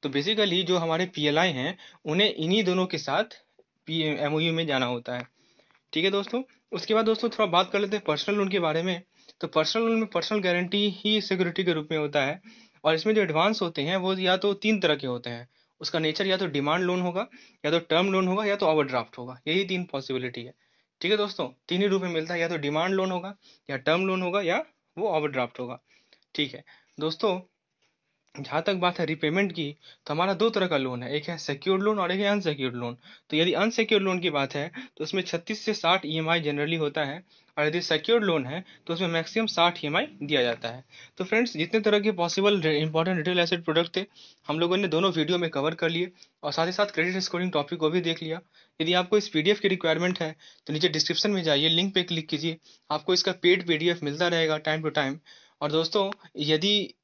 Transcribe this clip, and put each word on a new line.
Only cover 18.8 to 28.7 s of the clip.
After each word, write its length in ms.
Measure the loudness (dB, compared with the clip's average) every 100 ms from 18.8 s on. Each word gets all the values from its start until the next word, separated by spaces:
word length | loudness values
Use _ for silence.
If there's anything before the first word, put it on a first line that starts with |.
| 2 0 -4 -10
होगा, 220 | -14 -10 -2
यही 160 | -2
तीन 200 | 0 -4
possibility 580 | -4 -8 -4 -4 -4 -8
है, 120 | -14 -18 _ _ _ _
ठीक 100 | 0
है 60 | 0
दोस्तों। 320 | 0 -4 -8 -8 -4
तीन 140 | 0
ही 40 | 2
रूप 160 | 2
में 80 | 0
मिलता 240 | -2 -2
है, 60 | -2
या 80 | -2
तो 80 | 0
demand 360 | -2 0 0
loan 160 | 0 0
होगा, 260 | -2 -6 -14 -20 -20 -10
या 80 | -4
term 280 | 0 2 2
loan 160 | 0
होगा, 200 | 0 0
या 220 | 0 0 -2 _ _ -4
वो 120 | 0
overdraft 520 | 0 0 -2 -4 -6
होगा, 200 | -10 -10 _ _ _ _ _
ठीक 200 | -4 -4
है 100 | -6 -20 -20 _ -6
दोस्तों। 400 | -6 -2 -2 -2 -6 _ _ _ _ _ _ _ _
जहाँ 280 | -16 -6 -2
तक 120 | -2